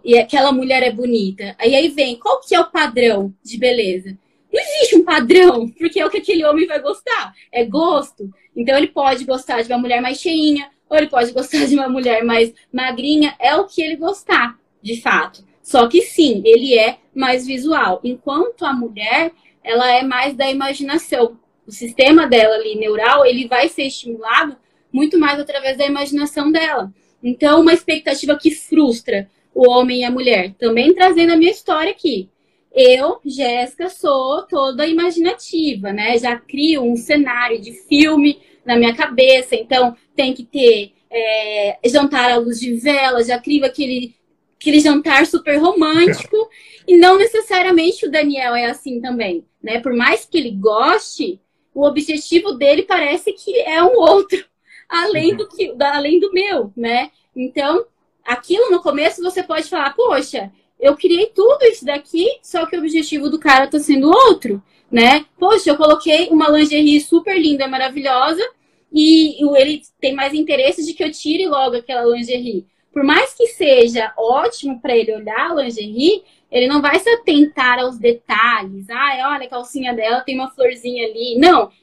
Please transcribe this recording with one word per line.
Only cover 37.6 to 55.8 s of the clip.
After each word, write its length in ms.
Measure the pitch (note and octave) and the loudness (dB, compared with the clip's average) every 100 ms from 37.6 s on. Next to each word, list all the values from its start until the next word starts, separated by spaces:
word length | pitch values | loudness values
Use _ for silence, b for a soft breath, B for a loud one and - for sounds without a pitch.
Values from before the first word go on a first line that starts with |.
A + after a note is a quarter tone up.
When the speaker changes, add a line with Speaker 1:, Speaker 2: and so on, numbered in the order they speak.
Speaker 1:
de 120 | G3+ | -8
filme 640 | - - C#4+ D#4 D#4 D4 C#4+ b b | -16 -2 2 4 4 0 -2 b b
na 120 | A#3+ A#3+ | -2 2
minha 180 | A#3 | 2
cabeça. 640 | A#3 D4 A#3+ C4 C4 B3+ A3 | 0 -4 2 4 4 2 -6
Então, 400 | A3+ B3+ B3 A#3+ b | -2 0 0 -2 b
tem 180 | - C4 | -4 -4
que 100 | B3+ | -4
ter, 480 | A#3+ C#4+ A#3+ G#3+ G3+ _ _ | -8 2 4 4 0 _ _
é, 680 | A3+ A3+ A3 G#3+ G#3 G3+ - A#3+ | -6 -2 -2 -4 -4 -4 -2 0
jantar 440 | C#4 C#4 C#4 B3 | 2 0 0 0
à 60 | A#3+ | 0
luz 240 | A#3+ A3+ | -2 -6
de 140 | B3 | -6
vela, 500 | A#3 C4+ C#4 C4+ A#3+ | -4 -2 0 0 0
já 140 | A#3 B3 | -2 -4
crio 260 | C#4+ C#4+ | -2 -2
aquele, 500 | C4 B3+ C4+ B3+ B3 _ _ _ _ _ | -2 -4 -6 -6 -8 _ _ _ _ _
aquele 180 | D4+ D4 | 2 4
jantar 460 | D4+ D4 D#4 C#4 D#4 | 4 2 2 2 2
super 300 | E4+ D#4 D4 | -2 0 2
romântico. 800 | E4+ G4 D#4 D#4+ F#4 - - G#4+ | 2 2 2 4 2 0 -4 -4
Speaker 2:
<laughs> 120 | A4+ b b b - | -4 b b b 4
Speaker 1:
E 80 | F4 | 6
não 220 | F4+ G4 | 8 6
necessariamente 880 | A4+ A4 G#4+ F#4 F4+ E4+ E4 - F#4 | 4 0 -2 -2 2 2 2 -2 -2
o 40 | |
Daniel 420 | D4+ D4 C4+ B3 | -2 0 -2 -2
é 120 | A#3+ A#3+ | -2 -4
assim 340 | - C#4 A#3+ | -6 -10 -10
também, 440 | B3 B3 G#3 E3+ - _ | -8 -6 -6 -6 -10 _
né? 200 | G#3+ A#3 | -8 -6
Por 120 | B3+ | -4
mais 320 | A#3+ B3+ G#4+ | -2 0 -2
que 140 | - E4 | -4 -6
ele 140 | A#3+ | -4
goste, 880 | G3 G#3+ G#3+ C#4 G#4 - - A3 F#3+ _ _ _ | -2 -2 0 2 0 -2 -10 -10 -10 _ _ _
o 100 | C#4 | -2
objetivo 680 | C#4+ D4 D4+ D4+ - E4+ G4+ | 0 0 -6 -8 -2 -2 -2
dele 320 | B3+ C#4 D4+ | -2 2 2
parece 480 | - F4+ C#4+ E4+ - | 0 -2 -2 -4 -6
que 260 | - - A#4+ | -8 -4 -4
é 240 | D#4+ D#4+ | -2 2
um 140 | F4 A#4+ | 2 4
outro, 400 | D#4+ G4 G4 F#4 - _ b b b | 4 4 2 -6 -8 _ b b b
além 440 | E4+ F#4+ D#4+ E4 | -4 -2 0 0
Speaker 2:
Uhum. 40 | G#4 | -2
Speaker 1:
do 100 | G#4+ | -8
que, 260 | - E4+ | -8 -8
da, 220 | A#3+ | -2